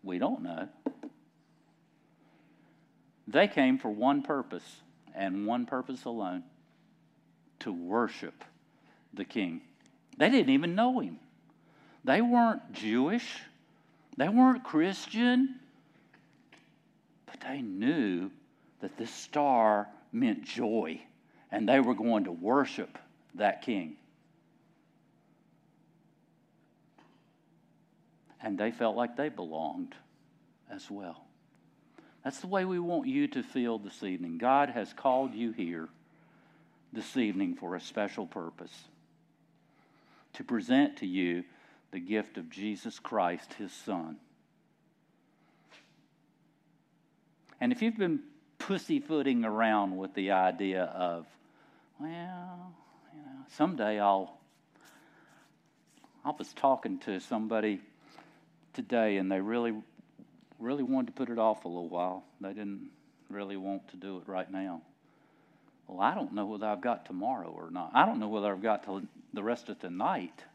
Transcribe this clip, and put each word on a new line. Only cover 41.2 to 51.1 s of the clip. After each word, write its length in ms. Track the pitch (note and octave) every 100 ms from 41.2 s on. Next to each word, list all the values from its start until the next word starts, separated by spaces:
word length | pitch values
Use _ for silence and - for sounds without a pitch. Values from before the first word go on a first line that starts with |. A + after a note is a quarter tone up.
| F2 F2 F2+ - - - _
the 80 | F#2+
gift 380 | F2 G#2+ G#2+ -
of 100 | E2
Jesus 500 | F2 G#2 G2 A#2 -
Christ, 540 | - F#2 F2+ F2 -
his 180 | - G2
Son. 440 | - - F#2 D#2+ D2+ _ _ _ _ _ _ _ _ _ _ _ _ _ _ _ - _ _ _ _ _ _ _ _ _ _ _ _ _ _ _ _ _ -
And 120 | B2
if 100 | -
you've 160 | A3 A3
been 220 | F#3 D3+ - - _ _
pussyfooting 840 | - G3 - D3 C#3+ D#3 C#3 B2
around 520 | A2+ G#2+ A2+ G#2+ G2+ F#2
with 180 | F#2+
the 160 | G2+ F#2+
idea 540 | F#2+ F#2 F2 G2 F#2
of, 420 | F2+ F#2 F2+